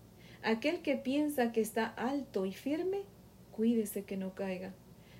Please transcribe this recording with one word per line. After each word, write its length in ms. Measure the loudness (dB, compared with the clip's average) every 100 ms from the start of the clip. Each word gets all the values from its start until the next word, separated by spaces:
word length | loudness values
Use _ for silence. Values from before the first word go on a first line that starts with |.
| -20 -20 -20 -6
Aquel 400 | 0 2 2 0
que 140 | 2 0
piensa 560 | 2 2 2 2 2
que 80 | 2
está 260 | 2 0 -2
alto 600 | 0 -2 -2 -2 -2 -2
y 80 |
firme, 460 | -2 -2 0 0 -2 -6 -14 -20 -20 -14
cuídese 520 | 0 4 4 2 -4
que 120 | -4 -4
no 180 | -4 -4
caiga. 380 | -4 -4 -6 -12 -18 -20 -20 -12